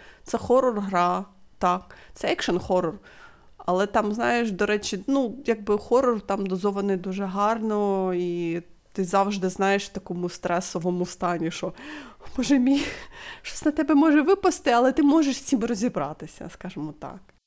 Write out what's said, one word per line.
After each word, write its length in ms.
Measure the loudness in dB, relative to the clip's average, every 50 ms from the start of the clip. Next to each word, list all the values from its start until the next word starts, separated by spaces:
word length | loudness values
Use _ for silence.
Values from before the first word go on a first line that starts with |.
| -18 -20 -20 -20 -8
Це 140 | -6 -6 -4
хорор-гра, 880 | 0 4 4 4 4 4 0 0 -4 -2 0 2 2 2 0 -2 -4 -8 -14 -20 -20 -20 -8 -2
так, 360 | 0 0 0 0 -4 -10 -20 -20 -20 -20 -12
це 140 | -6 -2 -2
екшен-хорор. 680 | -2 -2 0 -2 -2 -2 0 0 0 0 0 0 -4 -8 -14 -20 -20 -20 -20 -20 -20 -20 -20 -20 -20 -10
Але 300 | -4 0 2 2 2 2
там, 260 | 2 0 0 0 0
знаєш, 380 | 0 0 2 2 2 0 -2
до 140 | 0 0 0
речі, 380 | 2 2 0 -2 -4 -6 -6 -2 0
ну, 280 | 0 2 2 0 -4 -6 -2
якби 320 | -2 -2 -2 0 -2 -2 -2
хорор 440 | 0 2 2 4 4 4 0 0
там 240 | -2 -4 -4 -4 -2
дозований 520 | -4 -4 -2 0 -2 -2 0 0 0 -2 -2
дуже 280 | -2 -6 -6 -6 -6
гарно, 880 | -6 -2 0 0 0 0 0 -2 -2 0 0 0 0 0 0 0 0 0
і 480 | -2 -2 -2 -2 -2 -2 -2 -4 -4 -6 -10 -18 -20 _ _ -6
ти 100 | -4 -4
завжди, 460 | 2 2 2 2 2 0 -2 -2 -4
знаєш, 360 | -2 0 0 2 2 0 0
в 40 | -4
такому 400 | -8 -12 -8 -8 -6 -4 -4 -6
стресовому 760 | -6 -6 -4 -2 -2 -2 -2 -4 -6 -4 -2 -2 -2 -2 -2
стані, 460 | -4 -4 -4 -2 -2 -2 -2 -2 -4
що, 160 | -4 -4 -6 -8
"О, 560 | -8 -10 -14 -14 -14 -14 -16 -18 -20 -16 -16 -8 -4 -4
Боже 220 | 2 4 4 4
мій, 240 | 6 4 4 2 0 -2 -6 -10 -14 -16 -18 -18 -16 -16 -16 -14
щось 240 | -12 -10 -10 -2 0
на 60 | 0
тебе 240 | 0 2 2 4 6
може 260 | 6 6 6 6 6
випасти, 500 | 6 4 2 4 4 2 2 2 2 2
але 200 | 4 4 4 4
ти 120 | 4 4 4
можеш 320 | 6 6 6 4 2 0
з 60 | -2
цим 220 | 0 0 0 0 0
розібратися", 840 | -2 -2 -2 -2 -2 -2 -2 -4 -4 -6 -10 -14 -16 -14 -14 -14 -14 -14
скажімо 400 | -12 -14 -12 -10 -8 -10 -10 -10 -12
так. 200 | -14 -14 -14 -16 -20 -20 _ _ _